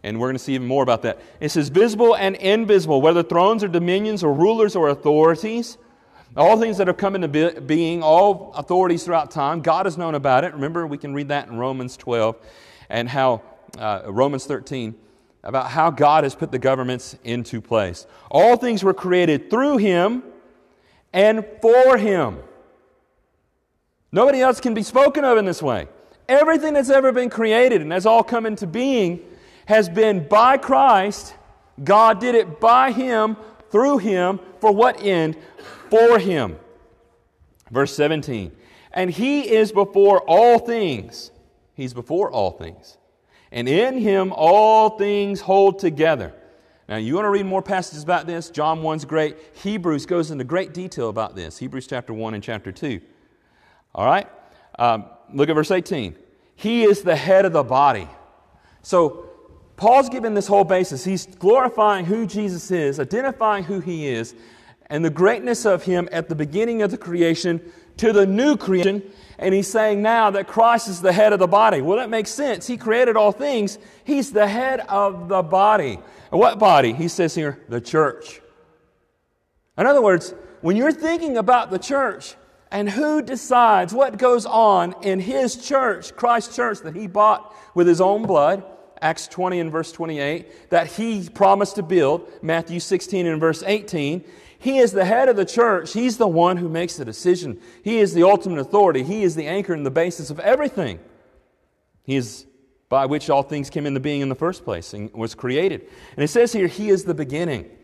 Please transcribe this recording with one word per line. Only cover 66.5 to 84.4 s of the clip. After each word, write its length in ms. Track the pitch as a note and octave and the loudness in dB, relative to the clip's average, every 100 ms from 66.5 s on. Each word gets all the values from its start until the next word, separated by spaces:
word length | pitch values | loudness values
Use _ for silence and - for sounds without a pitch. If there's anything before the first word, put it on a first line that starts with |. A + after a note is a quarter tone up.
| E3+ A#3 A3+ | -4 -2 -2
of 80 | G3+ | -4
the 80 | G3+ | -4
creation 640 | F3 F3 E3 E3 F3+ E3 - - _ - | -8 0 0 0 -2 -4 -8 -20 _ -2
to 160 | A3 | 2
the 140 | G#3 G3 | 4 2
new 300 | G3 C#4+ B3 | 2 2 0
creation. 460 | - F#3 F#3+ G3+ - - - - | 0 0 0 -2 -10 -20 -20 -6
And 160 | F#3+ | -2
he's 140 | G3 G3 | 0 0
saying 340 | A3+ G#3+ G3+ | 0 0 0
now 280 | G#3+ A#3 G#3+ | 2 2 2
that 180 | G3 G3 | 0 -4
Christ 400 | A3+ A3+ A#3 A3 | 2 2 2 -2
is 120 | F3 | -2
the 120 | F#3 | 0
head 200 | F3+ G#3+ | 4 4
of 60 | G3+ | 4
the 80 | F3+ | 4
body. 340 | G3 A3 D#3+ | 4 4 2
Well, 180 | C#3 G#3 | 0 -2
that 120 | A#3+ | -2
makes 200 | A3+ G#3+ | -4 -6
sense. 360 | - C#4+ F#3 G3+ | -6 -4 -4 -8
He 100 | A#3+ | -8
created 400 | A3 A3+ B3 A3 | -2 2 2 4
all 140 | G#3 | 2
things. 480 | G3+ C#4+ B3 G3+ - - _ | 0 -4 -2 -4 -8 -20 _
He's 300 | - C#4 A3+ | -4 -2 0
the 160 | G#3 G#3 | 0 0
head 320 | A3 C4 C4 - | 0 -4 -4 -4
of 400 | G3 G3+ F#3 F3 | -2 -2 -4 -4
the 140 | F#3+ | -2
body. 580 | E3 F#3 G3+ G#3+ C#3+ F#2 - - - | 0 2 4 2 -2 -8 -16 -20 -6
And 80 | D#3+ | 2
what 180 | B3+ G3+ | 2 4
body? 340 | G#3 D3+ B2 | 4 6 4
He 140 | B2 E3 | -2 -6
says 300 | - E3+ E3+ | -2 -2 -2
here, 240 | D3 C3+ - | -6 -8 -10
the 120 | A#2+ | -10
church. 600 | - D#3+ D3 - - - _ _ _ _ _ _ _ _ _ _ _ _ _ - | -2 0 0 -2 -18 -20 _ _ _ _ _ _ _ _ _ _ _ _ _ -2
In 100 | A3+ | 2
other 160 | C#4+ | 4
words, 320 | G#3 F3 - - - - | 4 2 -2 -18 -20 -8
when 140 | E3 | -2
you're 160 | G#3 C#4+ | 0 0
thinking 460 | D4+ D#4+ E4+ E4 A#3 | 0 -4 -4 -2 -2
about 340 | G3+ B3 - | 2 2 0
the 80 | F#3 | -8
church 560 | - C#4 B3+ C#3 - - _ _ _ | -4 -2 -2 -6 -18 -20 _ _ _
and 180 | G3+ G#3 | -6 -4
who 320 | G3+ D4+ D4+ | -2 -2 -2
decides 720 | B3 B3+ - B3 A#3 G3+ F3 | -4 -10 0 4 6 4 0
what 240 | A#3 C4+ G#3 | 0 -2 2
goes 260 | B3+ B3 | 2 2